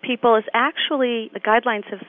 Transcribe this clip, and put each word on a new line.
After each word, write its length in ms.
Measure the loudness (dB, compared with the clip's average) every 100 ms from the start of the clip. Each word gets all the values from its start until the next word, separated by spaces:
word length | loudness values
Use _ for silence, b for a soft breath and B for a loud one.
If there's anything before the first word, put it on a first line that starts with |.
people 360 | -6 0 4 4
is 80 | 2
actually, 760 | -2 -2 -2 -2 0 0 -2 -6
the 80 | -6
guidelines 420 | 2 2 2 -4 -6
have 100 | -14